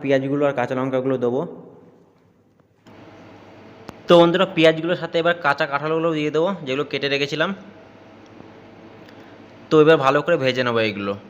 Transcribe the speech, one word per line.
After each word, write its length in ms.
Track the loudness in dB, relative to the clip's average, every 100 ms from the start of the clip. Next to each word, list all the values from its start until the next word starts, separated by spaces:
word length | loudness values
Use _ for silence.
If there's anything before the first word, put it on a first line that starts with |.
পেঁয়াজগুলো 420 | 0 0 0 -2 0
আর 60 | 0
কাঁচা 160 | -4
লঙ্কাগুলো 420 | -4 -2 -2 -2 -2
দেবো। 160 | -2 -4 -6 -10 -20 -20 -20 -20 _ _ _ _ _ _ _ _ -20 -20 -20 -20 -20 -20 -20 -20 -20 -20 -20 -8 4
তো 60 | 6
বন্ধুরা, 260 | 6 4 0
পেঁয়াজগুলোর 440 | 4 4 4 -2 -4
সাথে 140 | -4 -2
এবার 160 | 0 0
কাঁচা 200 | 0 0 -2
কাঁঠালগুলো 420 | -4 -2 -2 -2
দিয়ে 180 | -2 -2
দেবো, 180 | 0 -2 -4 -6
যেগুলো 180 | -6
কেটে 240 | -4 -4 -2
রেখেছিলাম। 420 | -2 -2 -2 -4 -6 -14 -20 -20 -20 -20 -20 -20 -20 -20 -20 -20 -20 -20 -20 -20 -20 -20 -20 -20 -20 0
তো 40 | 4
এবার 160 | 6 4
ভালো 220 | 4 0
করে 140 | 0 0
ভেজে 260 | 0 -2
নেবো 160 | 0 0
এইগুলো। 320 | -2 -4 -6 -8 -10